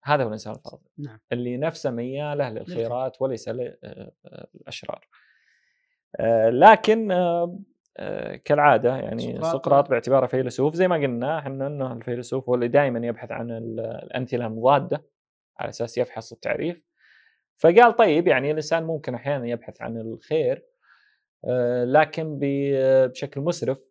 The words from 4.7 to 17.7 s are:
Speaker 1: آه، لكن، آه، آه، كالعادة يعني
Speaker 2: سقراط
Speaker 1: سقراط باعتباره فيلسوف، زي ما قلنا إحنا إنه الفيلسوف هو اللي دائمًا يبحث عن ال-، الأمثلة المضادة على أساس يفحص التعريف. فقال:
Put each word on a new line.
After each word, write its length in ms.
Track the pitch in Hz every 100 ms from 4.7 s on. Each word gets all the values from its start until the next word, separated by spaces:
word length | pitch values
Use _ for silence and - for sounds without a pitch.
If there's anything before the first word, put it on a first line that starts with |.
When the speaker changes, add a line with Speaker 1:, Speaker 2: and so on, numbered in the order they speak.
| - - - _ _ _ _ _ _ _ _ _ _ _ -
Speaker 1:
آه، 340 | 113 113 113
لكن، 640 | 123 185 214 214 220 220
آه، 480 | 180 180 170 175 185 196 _ _ -
آه، 400 | - 50 - -
كالعادة 600 | - 147 147 120 117 131
يعني 360 | - 117 120
Speaker 2:
سقراط 200 | 120 160
Speaker 1:
سقراط 380 | 175 - 139 143
باعتباره 360 | 123 120 135 127
فيلسوف، 480 | 131 127 117 143
زي 140 | 165 185
ما 80 | 170
قلنا 420 | 139 120 127 160
إحنا 280 | 139 135 135
إنه 260 | 147 131
الفيلسوف 560 | 123 120 123 120 131 123
هو 60 |
اللي 140 | 123 120
دائمًا 380 | 135 143 120 120
يبحث 260 | 117 117
عن 180 | 117 120
ال-، 300 | 113 113 113
الأمثلة 680 | 113 117 - - 127 120 117
المضادة 580 | 110 120 139 - 143 _ _ _ _ _ _
على 100 | -
أساس 300 | - 117 -
يفحص 340 | 120 - -
التعريف. 500 | 117 117 117 147 175 _ _ _ _ _ _ _ _
فقال: 400 | 165